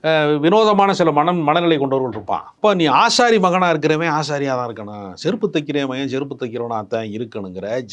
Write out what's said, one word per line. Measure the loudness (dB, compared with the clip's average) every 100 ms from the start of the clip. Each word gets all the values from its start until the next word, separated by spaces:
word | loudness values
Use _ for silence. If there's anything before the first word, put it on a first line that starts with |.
| 2
அ, | 2 2 2
வினோதமான | 4 4 4 4 2
சில | 4 2
மனம், | 4 2 0
மனநிலை | 2 2 2 0
கொண்டவர்கள் | 0 -2 -2
இருப்பான். | -6 -6 -6 -8
அப்ப | _ 0
நீ | 2 2
ஆசாரி | 4 2 4 4 4
மகனா | 4 2 2
இருக்கிறவன் | 2 0 0 0 -2
ஆசாரியா | -2 -4 -2 -2
தான் | -4
இருக்கணும், | -8 -12 -12 -14
செருப்பு | -6 -4 -2 -2
தைக்கிறவன் | -4 -2 -4 -4
மகன் | -4 -4
செருப்பு | -4 -6 -8
தைக்கிறவனா | -8 -6 -6 -6 -4
தான் | -6 -6
இருக்கணுங்கிற | -8 -8 -10 -10 -10 -8 -8 -4